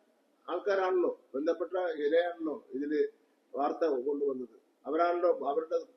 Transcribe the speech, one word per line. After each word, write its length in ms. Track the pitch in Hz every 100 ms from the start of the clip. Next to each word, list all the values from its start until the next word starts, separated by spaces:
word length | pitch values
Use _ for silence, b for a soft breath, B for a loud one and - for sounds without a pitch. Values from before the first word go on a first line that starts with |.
| _ _ _ _ -
ആൾക്കാരാണല്ലോ, 640 | 170 202 190 185 370 - - _
ബന്ധപ്പെട്ട 400 | - 165 165 170 180 180 156
ഇരയാണല്ലോ 500 | 147 165 175 170 160 139 -
ഇതില് 300 | 135 147 151 143 - _ _ _
വാർത്ത 300 | - 147 160 160 131 131
കൊണ്ടുവന്നത്. 500 | 147 143 127 123 - _ _ 135
അവരാണല്ലോ, 440 | 160 175 175 175 170 135
അവരുടെ 300 | 156 160 170 151